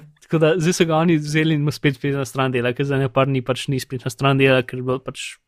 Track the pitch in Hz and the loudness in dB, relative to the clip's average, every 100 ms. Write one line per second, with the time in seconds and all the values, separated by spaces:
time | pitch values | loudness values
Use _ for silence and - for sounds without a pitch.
0 | - _ - 160 156 170 160 - 165 156 | -12 _ -4 2 2 2 0 0 2 2
1 | 170 156 147 156 156 151 147 - 143 131 | 4 2 0 0 0 0 -2 -2 -2 -2
2 | 143 139 131 135 131 123 123 120 139 139 | -4 -4 -4 -2 -2 0 -2 -2 -2 -2
3 | 135 135 135 131 123 123 - 131 - 131 | 0 0 2 0 -2 -4 -4 -4 -4 -8
4 | - - 139 135 135 131 120 127 127 135 | -8 -2 0 4 4 4 0 -6 -4 -4
5 | 143 - - - | -6 -12 -14 -16